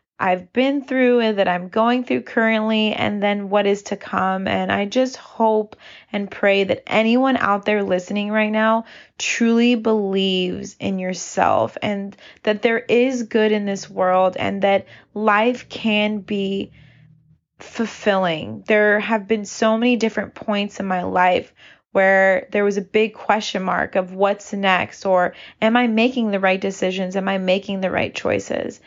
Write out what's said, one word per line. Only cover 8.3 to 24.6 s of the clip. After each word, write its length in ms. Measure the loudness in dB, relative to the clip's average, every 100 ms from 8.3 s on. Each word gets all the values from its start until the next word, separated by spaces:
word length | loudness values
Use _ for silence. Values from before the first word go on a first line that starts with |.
right 180 | 0 0
now 340 | 2 2 0 -2 -16 -20 -8
truly 600 | -6 0 2 4 4 2
believes 960 | 0 0 0 0 0 0 -2 -4 -10 -8
in 180 | -6 -4
yourself 800 | -4 -6 -6 0 2 2 0 -4
and 340 | -6 -4 -8 -14 -20 -8
that 200 | -4 0
there 180 | 0 0
is 420 | 2 2 2 0
good 280 | -2 2 2
in 120 | 2
this 240 | -2 -6 -8
world 480 | -2 2 4 2 0
and 260 | -4 0
that 240 | 2 2 0 -20 _
life 540 | -4 2 2 2 0 -6
can 500 | -6 -2 0 0 -2
be 540 | -4 -4 -2 -4 -8 -14 -20 _ -20 _ _ _ _ _
fulfilling. 1040 | -16 -6 -6 -4 0 2 0 -2 -6 -10 0
There 320 | 2 4 2
have 300 | 0 -2 -2
been 160 | -4
so 340 | -4 -2 0 2
many 160 | 2
different 400 | 2 0 -2 -8
points 460 | -10 -4 -4 -4 -6
in 60 | -4
my 180 | -4
life 500 | -2 2 2 2 -2 _ -20 -20 _
where 560 | 2 4 4 4 2 0
there 140 | 0
was 120 | 0 0
a 60 |
big 320 | -2 0 0
question 480 | -2 0 0 0 -6
mark 320 | -2 -2 -2
of 200 | -2 -2
what's 380 | 0 0 0 -6
next, 540 | -2